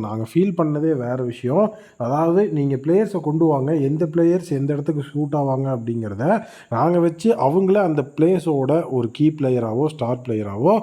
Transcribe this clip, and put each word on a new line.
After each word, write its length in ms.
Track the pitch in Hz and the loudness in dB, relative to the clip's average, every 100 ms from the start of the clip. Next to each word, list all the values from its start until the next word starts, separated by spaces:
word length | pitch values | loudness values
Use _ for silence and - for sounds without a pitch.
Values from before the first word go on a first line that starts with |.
| 107 | -4
நாங்க 200 | 110 110 | -6 -2
ஃபீல் 260 | 165 196 175 | 0 0 0
பண்ணதே 360 | 156 147 160 143 | -2 0 0 -2
வேற 200 | 120 127 | -2 -4
விஷயம். 440 | 123 117 123 160 214 - - - | -4 -4 -2 0 0 -2 -18 -8
அதாவது, 440 | 120 143 165 180 208 | -2 0 2 2 2
நீங்க 240 | 151 139 131 | 0 0 0
பிளேயர்ஸை 460 | 143 190 214 180 | 0 2 2 -2
கொண்டு 240 | 151 156 165 | -2 0 2
வாங்க, 300 | 139 139 160 139 | 2 0 0 0
எந்த 160 | 156 165 | 0 -2
பிளேயர்ஸ் 440 | 165 170 180 170 139 | 2 2 2 -2 -2
எந்த 100 | 139 | -2
இடத்துக்கு 300 | 143 147 156 135 | -2 -2 -4 -4
சூட் 260 | 147 147 147 | -4 -2 -2
ஆவாங்க 260 | 139 131 135 | 0 -2 -2
அப்படிங்கிறத 520 | 127 113 117 107 101 147 220 - - - | -4 -4 -4 -4 -4 0 0 -2 -16 -6
நாங்க 280 | 117 156 175 | 0 2 4
வச்சு 300 | 170 165 226 233 135 | 2 0 0 2 2
அவங்கள 300 | 175 190 202 185 | 2 4 2 2
அந்த 140 | 147 135 - | 0 -2 0
பிளேயர்ஸோட 560 | 160 185 165 143 131 160 165 | 2 2 0 0 2 0 0
ஒரு 200 | 131 117 | -2 -4
கீ 160 | - 151 | 2 0
பிளேயராவோ, 560 | 151 131 127 131 123 151 | 2 0 0 0 -2 -2
ஸ்டார் 360 | 156 117 123 123 | -2 -4 -4 -4
பிளேயராவோ 480 | 110 101 101 156 220 | -4 -4 0 2 2